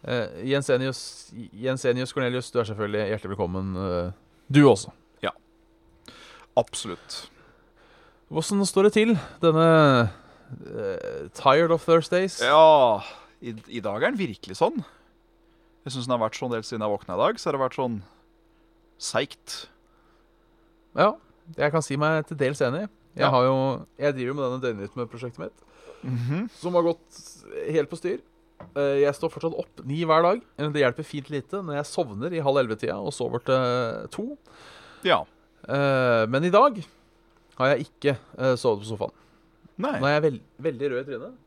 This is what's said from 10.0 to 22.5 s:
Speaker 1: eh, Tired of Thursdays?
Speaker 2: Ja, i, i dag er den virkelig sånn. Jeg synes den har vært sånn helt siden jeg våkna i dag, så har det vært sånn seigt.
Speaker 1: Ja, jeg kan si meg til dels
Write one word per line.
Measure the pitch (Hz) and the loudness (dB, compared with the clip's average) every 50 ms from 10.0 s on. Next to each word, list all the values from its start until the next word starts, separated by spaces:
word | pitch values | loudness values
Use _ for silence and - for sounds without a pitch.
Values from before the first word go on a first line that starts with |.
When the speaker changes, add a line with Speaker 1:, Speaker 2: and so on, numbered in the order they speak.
| 117 104 - - - - - _ - - 131 - - | 4 2 -2 -8 -20 -20 -20 _ -20 -20 -20 -18 -16
Speaker 1:
eh, | - 101 110 107 98 95 82 - 50 - - 73 - | -12 -10 -6 -6 -6 -6 -6 -8 -8 -8 -8 -12 -12
Tired | _ - - 143 - 151 170 165 | _ 0 4 4 6 6 4 2
of | 170 160 - | 2 0 4
Thursdays? | - 165 165 156 - 180 180 190 190 - - | 4 4 4 4 2 0 0 0 -2 -2 -2
Speaker 2:
Ja, | 117 127 143 156 160 160 156 147 131 120 110 98 - - - - - _ _ _ | 2 6 8 10 10 10 10 8 8 6 4 2 -2 -10 -16 -18 -20 _ _ _
i, | - 120 113 110 - - | -12 -12 -12 -12 -14 -12
i | - 117 | -12 -6
dag | 101 104 98 107 | -6 -4 -2 0
er | 143 208 | 0 0
den | 277 214 | 0 -2
virkelig | 190 135 101 - - - 92 - | -4 -6 -6 -10 -12 -14 -2 0
sånn. | 160 214 330 262 151 - - _ _ _ _ _ _ _ _ _ _ _ _ _ _ _ _ _ _ | 0 0 0 -4 -10 -10 -18 _ _ _ _ _ _ _ _ _ _ _ _ _ _ _ _ _ _
Jeg | 139 127 | -10 -8
synes | 135 120 | -8 -2
den | 123 127 117 | -2 0 0
har | 110 107 | 0 -2
vært | - - | -2 -6
sånn | 143 127 | -6 -4
helt | 120 113 110 | -4 -6 -6
siden | - 123 110 | -6 -6 -4
jeg | 107 107 101 98 | -2 -2 -2 -4
våkna | - - 90 | -4 -6 -2
i | 95 120 | 0 0
dag, | 180 233 - | 0 0 -2
så | - 175 | -4 -4
har | 143 135 | -2 -2
det | 131 | -2
vært | 127 - - | -4 -2 -4
sånn | 131 123 117 101 95 - _ _ _ _ _ _ _ _ _ _ _ _ _ _ _ _ _ _ | -4 -4 -4 -8 -10 -16 _ _ _ _ _ _ _ _ _ _ _ _ _ _ _ _ _ _
seigt. | - - - 110 143 - - _ _ - - - - - _ _ _ _ _ _ _ _ _ _ _ _ _ _ _ _ _ _ _ _ _ _ _ _ _ | -12 -6 -4 -4 -4 -4 -10 _ _ -16 -14 -14 -16 -18 _ _ _ _ _ _ _ _ _ _ _ _ _ _ _ _ _ _ _ _ _ _ _ _ _
Speaker 1:
Ja, | - 165 208 285 339 _ _ _ _ _ 165 160 | 2 2 2 2 -2 _ _ _ _ _ -16 -4
jeg | - 143 147 147 | -2 -2 0 0
kan | 160 151 | 0 -2
si | - 139 139 | -2 -2 0
meg | 151 156 160 156 151 - | 0 0 0 -2 -2 -6
til | 170 143 | -4 -2
dels | 143 127 | -2 -2